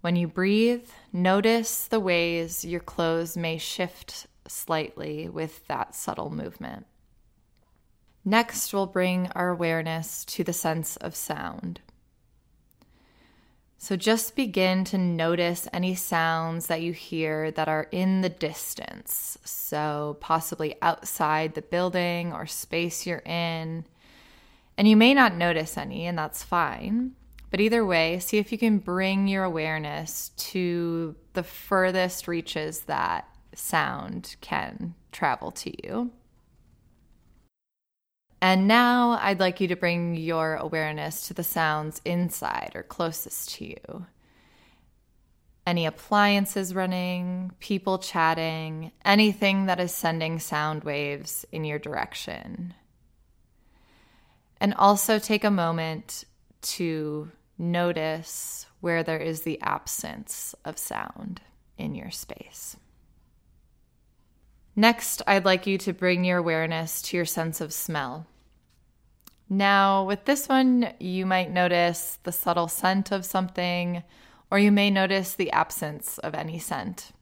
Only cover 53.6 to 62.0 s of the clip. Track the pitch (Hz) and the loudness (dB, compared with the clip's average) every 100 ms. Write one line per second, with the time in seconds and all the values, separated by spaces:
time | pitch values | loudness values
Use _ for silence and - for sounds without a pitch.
53.6 | _ _ _ _ _ _ _ _ _ _ | _ _ _ _ _ _ _ _ _ _
54.6 | 202 - 196 202 - 214 - 208 208 196 | 0 6 6 6 4 2 2 2 4 2
55.6 | 165 170 160 160 - - - _ _ _ | 2 0 -4 -6 -10 -16 -16 _ _ _
56.6 | - - 170 156 151 151 156 - _ - | -8 -4 -2 -2 -4 -6 -10 -16 _ -6
57.6 | 170 175 175 165 160 156 165 - - - | 0 2 2 0 -2 -4 -6 -10 -10 -12
58.6 | - _ 175 165 165 160 156 160 165 156 | -14 _ 0 0 0 -2 -2 -4 -4 -4
59.6 | - 50 - - - 73 - - - - | -4 -4 -4 -8 -8 -12 -12 -10 -10 -12
60.6 | - 151 - 53 - - - 180 _ _ | -12 -10 -8 -8 -8 -10 -12 -12 _ _
61.6 | _ - - - | _ -10 -8 -8